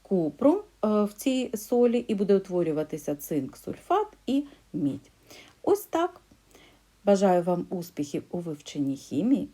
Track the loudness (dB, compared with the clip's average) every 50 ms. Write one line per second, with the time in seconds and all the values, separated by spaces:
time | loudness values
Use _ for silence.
0 | _ -2 0 0 0 -2 -2 2 4 4 4 4 -2 -10 _ _ -2 0 2 2
1 | 0 0 -4 -4 -2 -2 0 0 -2 -4 -6 -10 -4 0 2 4 4 4 4 0
2 | -2 -2 -2 0 2 4 4 2 2 0 -2 0 0 0 0 -2 -4 -4 -8 -8
3 | -6 -6 -6 -6 -6 -4 -4 -4 -4 -4 -10 -12 -12 -12 -12 -12 -4 -2 0 0
4 | 0 -4 -10 _ _ -2 -2 -2 -2 -4 -14 -20 _ _ -6 -4 -2 -2 -4 -6
5 | -12 -20 _ _ _ -20 -20 -20 -20 -20 -20 _ 0 0 0 0 0 -4 -2 -2
6 | -2 -2 -4 -12 _ _ -20 _ _ _ -20 -20 -20 -20 _ _ _ _ _ _
7 | 2 2 4 4 4 4 4 4 2 2 0 -2 -2 -6 -6 -8 -8 -8 -8 -8
8 | -6 -6 -6 -8 -8 -8 -10 -8 -8 -8 -10 -10 -12 -10 -6 -4 -2 -2 -4 -6
9 | -8 -6 -4 -2 0 2 0 0 0 -6